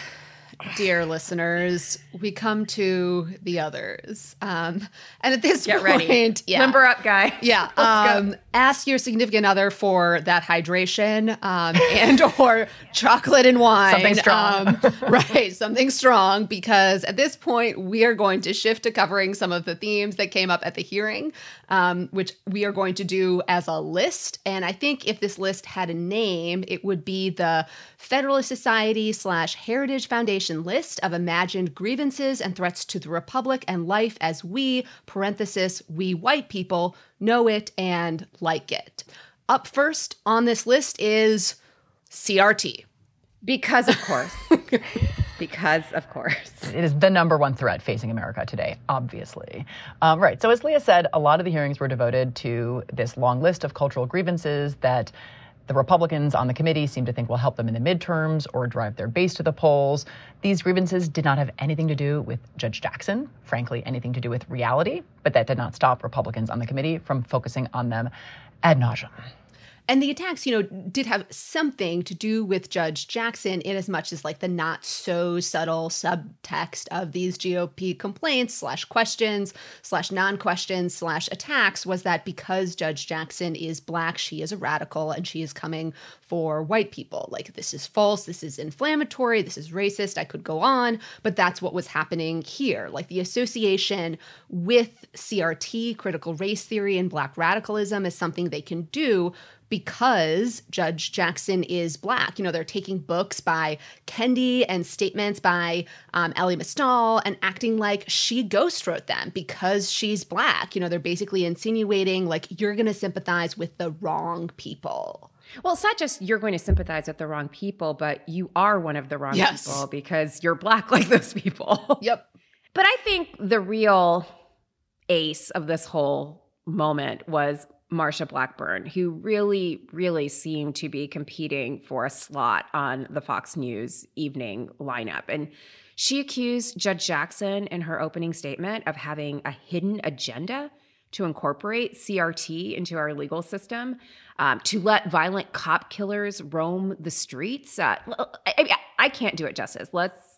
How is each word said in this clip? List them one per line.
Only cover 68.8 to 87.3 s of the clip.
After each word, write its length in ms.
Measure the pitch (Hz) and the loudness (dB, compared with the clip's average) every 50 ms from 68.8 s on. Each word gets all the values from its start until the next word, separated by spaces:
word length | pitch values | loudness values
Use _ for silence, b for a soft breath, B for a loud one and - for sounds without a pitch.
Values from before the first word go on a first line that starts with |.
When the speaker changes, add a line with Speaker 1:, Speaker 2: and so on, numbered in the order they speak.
| 123 113 113 - - - B B B B B B B B B B B B B B B - | 4 2 0 -4 -8 -12 B B B B B B B B B B B B B B B 2
Speaker 1:
And 140 | 254 269 285 | 2 4 4
the 80 | 277 | 2
attacks, 340 | 294 - 349 370 330 - - | -2 -4 -4 -6 -6 -4 -2
you 60 | 262 | 0
know, 100 | 233 214 196 | 0 0 0
did 420 | 185 - 190 185 185 180 277 262 | -2 -6 -12 -12 -6 -4 -4 -2
have 200 | 226 226 202 - - | 0 -2 -2 -4 -8
something 760 | - - - - - 320 320 285 262 - 196 170 170 175 - | -12 -12 -12 -6 -2 -2 -2 -2 -2 -2 -4 -2 -2 -4 -6
to 100 | - 185 | -6 -10
do 300 | 160 - 214 220 220 220 | -6 -4 -2 -2 -2 0
with 260 | 185 190 170 185 - | 0 -2 -2 -2 -4
Judge 380 | - 185 165 160 156 - - | -4 -2 -2 -2 -4 -6 -10
Jackson 540 | - - 226 226 233 226 - - 190 185 175 | -8 -6 -4 -4 -4 -6 -4 -4 -4 -4 -4
in 160 | - 185 196 | -4 -4 -4
as 100 | 196 180 | -4 -4
much 240 | 208 185 156 - - | -4 -6 -6 -6 -6
as, 140 | 170 147 - | -10 -8 -8
like, 140 | 156 160 - | -10 -8 -6
the 80 | - | -6
not 360 | 180 180 170 160 160 165 - - | -4 -2 -2 -2 -4 -4 -6 -8
so 560 | - - - - 196 175 170 175 175 175 175 | -8 -8 -6 -4 -4 -2 -2 -2 -2 -2 -2
subtle 500 | 170 - - 160 165 165 160 165 165 165 | -4 -2 -2 -2 -2 -2 -2 -4 -4 -4
subtext 1000 | - - - 170 180 170 151 - - _ - - 160 151 170 170 - - - - | -6 -4 -2 -2 -2 -2 -6 -12 -18 _ -14 -8 -6 -6 -6 -6 -10 -14 -12 -8
of 220 | - 175 190 156 139 | -8 -8 -8 -6 -4
these 240 | 180 180 185 180 | -4 -4 -4 -4
G 180 | - - 185 180 | -4 -4 -4 -2
O 120 | 180 175 | -2 -2
P 260 | 175 - - 185 185 170 | -4 -6 -6 -6 -6 -6
complaints 600 | - - 202 196 - - 320 277 254 247 233 - | -6 -8 -10 -8 -6 -4 0 0 0 0 -2 -6
slash 300 | - - - 131 - - | -8 -8 -8 -8 -8 -10
questions 680 | - - 233 226 220 - - 233 214 208 202 196 185 B B B B B B | -2 0 0 0 0 0 -2 0 0 0 -2 -4 -6 B B B B B B
slash 300 | B - 190 156 165 - | B -4 -4 -4 -2 -2
non-questions 800 | 190 185 190 196 202 196 - 190 175 175 - - 190 180 180 175 - | 0 0 2 0 0 -2 -2 -2 -2 -2 -4 -4 -2 -2 -2 -4 -4
slash 360 | - 170 165 156 160 - - | -6 -4 -4 -4 -4 -4 -6
attacks 540 | 190 185 - - 294 262 220 196 196 - - | -8 -10 -8 -4 0 2 2 2 0 -2 -4
was 180 | 180 185 180 - | -4 -4 -2 0
that 220 | 190 175 160 - | -2 -2 -2 -2
because 500 | 190 170 - - - 185 190 190 180 170 | -8 -12 -12 -6 -4 -2 -2 -2 -4 -4
Judge 320 | - 165 156 151 143 - | -4 -4 -4 -4 -6 -8
Jackson 480 | - 165 160 160 151 - - 180 175 160 | -8 -8 -8 -8 -8 -8 -6 -6 -6 -6
is 240 | - 165 160 165 143 | -6 -8 -8 -8 -10
Black, 380 | - - 165 170 165 165 165 | -10 -6 -4 -2 -2 -2 -4
she 240 | - - - 160 156 | -4 -8 -8 -6 -8
is 100 | 156 160 | -8 -8
a 60 | 214 | -8
radical 540 | 185 - 135 151 151 160 - - 156 160 156 | -6 -4 -2 -2 -2 -4 -6 -6 -4 -4 -4
and 140 | 151 156 180 | -4 -6 -8
she 160 | - - 156 | -8 -8 -8
is 120 | 165 143 - | -8 -8 -10
coming 400 | - - 160 160 160 160 160 151 B B B B B | -10 -8 -8 -8 -6 -8 -8 -10 B B B B B
for 420 | _ _ 175 170 160 156 151 156 | _ _ -4 -2 -2 -2 -2 -4
white 300 | 156 151 214 226 208 202 | -2 0 0 0 0 -2
people. 380 | - - - - - - - - | -6 -16 -16 -10 -10 -10 -8 -8